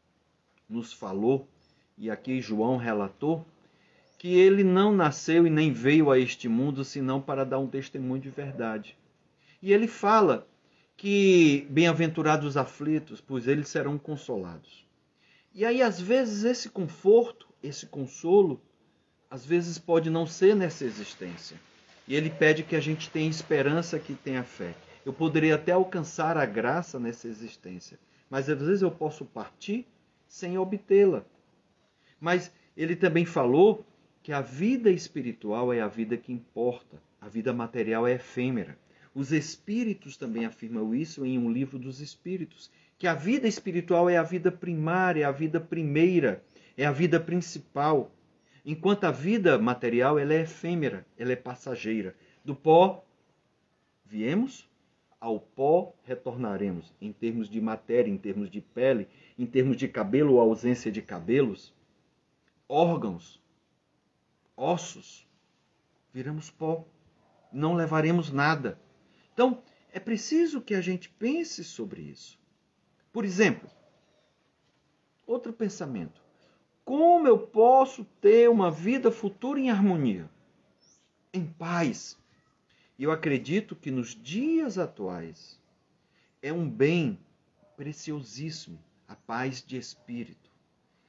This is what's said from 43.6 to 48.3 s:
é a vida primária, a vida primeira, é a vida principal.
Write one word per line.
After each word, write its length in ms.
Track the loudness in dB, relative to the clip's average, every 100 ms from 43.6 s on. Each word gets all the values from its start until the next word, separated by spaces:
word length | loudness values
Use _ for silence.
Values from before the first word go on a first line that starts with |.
| -4 -6 0 4 4
é 80 | 4
a 60 |
vida 280 | 0 0 -2
primária, 760 | -2 -8 -4 -2 0 0 0 0
a 60 |
vida 300 | -2 -2 -4
primeira, 840 | -4 -6 -2 2 4 4 2 -2 _ _ _ -2
é 100 | -2
a 60 |
vida 260 | 2 2 2
principal. 920 | 0 -4 -4 -12 -12 -4 0 0 -2 _ _